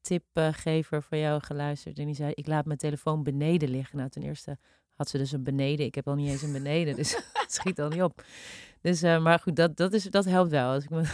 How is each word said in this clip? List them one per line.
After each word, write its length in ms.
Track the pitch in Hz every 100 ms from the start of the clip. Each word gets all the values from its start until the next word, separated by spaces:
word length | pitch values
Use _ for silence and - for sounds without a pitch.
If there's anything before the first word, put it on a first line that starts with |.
tipgever 1000 | - 180 - 165 156 151 160 160 156 151
van 160 | - 156
jou 220 | 151 151
geluisterd 580 | - 147 147 147 - 143
en 60 | 147
die 100 | 147
zei, 160 | 147
"Ik 140 | 151 151
laat 180 | 151 151
mijn 120 | 147
telefoon 460 | 156 143 156 156
beneden 460 | 143 139 151 175 143
liggen." 280 | 131 131 143
Nou, 120 | 135
ten 120 | 151
eerste 360 | 139 151 - 139 _ _ _ -
had 140 | 143
ze 80 | 139
dus 140 | 135
een 120 | 143
beneden. 420 | 131 139 135 147 139
Ik 100 | 143
heb 120 | 143
al 80 | 143
niet 140 | 143
eens 120 | 139
een 100 | 147
beneden, 440 | 135 139 160 156 131
dus 160 | 147
<laughs> 200 | 466 -
het 200 | - -
schiet 280 | - 190 170
al 80 | 151
niet 120 | 165
op. 200 | 180 - - - - - - _
Dus, 200 | 170 175
eh, 180 | 170 165
maar 180 | 160 170
goed, 160 | - 156
dat, 220 | 170 151
dat 160 | 185
is, 100 | 208
dat 220 | 190 196 190
helpt 260 | 185 175
wel. 200 | 147 123
Als 120 | 139
ik 60 | 143
mijn 160 | 160 160